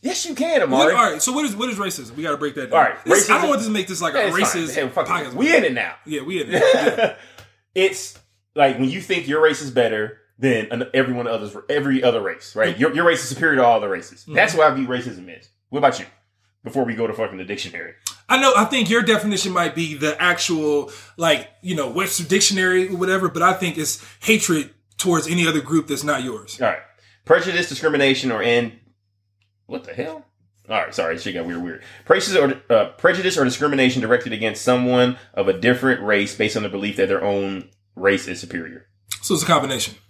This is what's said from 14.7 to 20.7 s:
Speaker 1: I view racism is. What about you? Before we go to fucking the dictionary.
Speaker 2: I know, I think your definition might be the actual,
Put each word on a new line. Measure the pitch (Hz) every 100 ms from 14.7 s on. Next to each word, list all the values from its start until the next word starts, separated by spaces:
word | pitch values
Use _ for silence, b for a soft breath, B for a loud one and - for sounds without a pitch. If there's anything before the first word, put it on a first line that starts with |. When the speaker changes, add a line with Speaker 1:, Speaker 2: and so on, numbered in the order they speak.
Speaker 1:
I |
view | 135 127
racism | 127 120 92 92 82
is. | _ _ _
What | 139
about | 143 -
you? | - _ _ _ _ _ -
Before | 135
we | 120 110
go | 113
to |
fucking | 107 110 92
the | 92
dictionary. | 101 92 85 85 - B B B
Speaker 2:
I | 262
know, | 269 240
I | 220
think | 262 202
your | 233
definition | 208 214 208 190 185
might | 180 165 -
be | 165
the | 147 151 156
actual, | 175 175 - 160 151